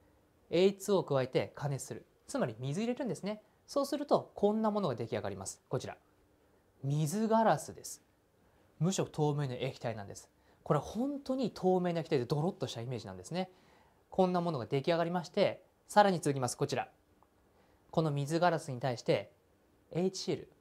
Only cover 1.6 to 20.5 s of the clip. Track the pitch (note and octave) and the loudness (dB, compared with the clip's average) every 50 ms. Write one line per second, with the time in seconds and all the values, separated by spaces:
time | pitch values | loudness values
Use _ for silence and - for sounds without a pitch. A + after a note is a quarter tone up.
1.6 | C#3+ C#3 C#3 B2+ - - A#2 - - _ _ _ _ - - C4 F#3 B2+ A2 A2 | -6 -6 -6 -6 -8 -10 -12 -14 -14 _ _ _ _ -6 -4 -2 -2 -2 -4 -6
2.6 | B2+ C#3 D3 G3 A3+ A#3 B3 B3 C#4+ G#3 D3+ - - G3+ G#3+ G#3+ - _ _ _ | -6 -6 -4 -2 -2 -2 -4 -4 -4 -6 -6 -6 -6 -6 -8 -8 -12 _ _ _
3.6 | _ - - C#4+ C#4 - D#4 C#4 C#4+ - B3 F3 - - - - G3+ G3+ G#3+ A3 | _ -4 -2 -2 0 0 -2 -4 2 2 2 2 2 -2 -2 2 2 2 4 2
4.6 | A3 G#3+ G3+ G#3 G3 D3+ A#2+ A2 A#2+ - A#2+ G#2 G2+ G2 G2 F2+ F#2+ - - - | 2 0 0 0 0 0 -2 -2 -4 -4 -4 -4 -4 -4 -6 -8 -8 -10 -12 -14
5.6 | _ _ - B2+ - G2 - - _ _ _ _ _ _ _ _ _ _ _ _ | _ _ -4 -4 -4 -6 -10 -14 _ _ _ _ _ _ _ _ _ _ _ _
6.6 | _ _ _ _ C3+ C#3 C#3+ D3+ D#3 C#3+ F3 G#3+ A3+ G#3 A3 A3+ A3+ G3+ D#3 C#3+ | _ _ _ _ -4 -2 0 0 0 0 0 0 2 4 4 6 6 6 4 2
7.6 | - - F#2 - - - - - _ _ _ _ _ _ _ _ _ _ _ _ | 0 -6 -12 -14 -14 -14 -14 -16 _ _ _ _ _ _ _ _ _ _ _ _
8.6 | _ _ _ - D3+ F#3 F#3+ - D3 - - - D3+ D3+ D3 D3 D3 B2+ B2 - | _ _ _ -2 0 0 2 0 -2 -2 0 0 2 2 2 0 -2 -4 -4 -4
9.6 | A#2+ B2+ - - - A#2+ A2 A2 G2+ G#2+ G2 - - - _ _ _ _ _ _ | -4 -6 -6 -6 -6 -6 -6 -6 -8 -12 -14 -16 -18 -20 _ _ _ _ _ _
10.6 | - - D3+ C#3+ - - - G#3+ C4 C#4 C#4+ C#4 - - C4 C4+ B3 F#3 - - | -2 0 0 0 0 -2 -4 -4 -4 -4 -4 -6 -4 -4 -2 -2 -2 -4 -4 0
11.6 | F#3 F#3 F#3 F#3 F3+ F3+ E3+ E3+ D3+ - D#3+ C3 A#2+ - D#3 D3 D#3 D3 - - | 2 2 4 4 2 0 -2 -2 0 0 0 0 2 0 0 0 0 -2 -2 -4
12.6 | B2+ A2+ - A#2+ A#2 B2+ C3 G#2+ G2 G2+ F#2 F#2 F#2 - D#3+ F#3 F#3 - - _ | -6 -6 -6 -8 -8 -8 -8 -8 -8 -10 -12 -14 -12 -6 -6 -4 -6 -6 -8 _
13.6 | _ _ _ _ _ _ _ _ _ _ - - F#3 F3+ F3+ F3 E3+ F3 D#3+ B2 | _ _ _ _ _ _ _ _ _ _ 2 2 4 4 4 2 0 0 -2 -2
14.6 | G#2+ - C#3 C#3 C3+ F3 E3+ E3 E3+ E3+ F3+ F3+ D3+ - - G#3 F3+ A2+ - - | -2 -2 -2 0 2 2 2 2 2 0 -2 -4 -4 -2 2 2 2 2 2 -2
15.6 | - _ _ _ _ - - G#3 G3+ G3+ F#3 D3+ - D3+ C#3 C3+ B2+ A#2+ - - | -10 _ _ _ _ 4 6 6 8 8 6 2 2 0 0 0 0 -2 -2 -2
16.6 | C#3+ C3+ C3 A#2 G2+ - - _ _ _ _ _ _ _ _ _ _ _ _ _ | -2 -2 -2 -2 -4 -6 -10 _ _ _ _ _ _ _ _ _ _ _ _ _
17.6 | _ _ _ _ _ _ - E3+ D#3+ D#3 C#3+ C#3+ C#3+ C#3+ E3 E3 F3 F3 E3 D3+ | _ _ _ _ _ _ 0 0 2 2 0 -2 -2 0 2 2 4 4 2 2
18.6 | - - B2+ A#2+ C#3+ C3+ A#2+ - - - C#3+ G#2 G2 - _ _ _ _ _ _ | -2 -6 -6 -4 -2 -2 -2 -2 0 0 0 0 0 -4 _ _ _ _ _ _
19.6 | _ _ _ _ _ _ - D#3+ F#3 F#3+ F#3+ - - F#3 D3+ - - - | _ _ _ _ _ _ -2 -2 0 0 -2 -4 -4 -4 -4 -4 -6 -10